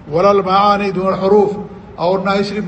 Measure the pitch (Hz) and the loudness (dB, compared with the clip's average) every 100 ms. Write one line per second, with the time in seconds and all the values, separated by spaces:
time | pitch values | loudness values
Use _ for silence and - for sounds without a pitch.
0 | - 151 196 202 185 196 208 202 202 185 | -6 0 2 2 2 2 2 2 -2 -4
1 | 190 180 190 208 196 - - - - - | -2 -2 2 4 2 -2 -10 -16 -16 -6
2 | 170 190 196 196 202 202 | -2 -2 0 -2 -2 -6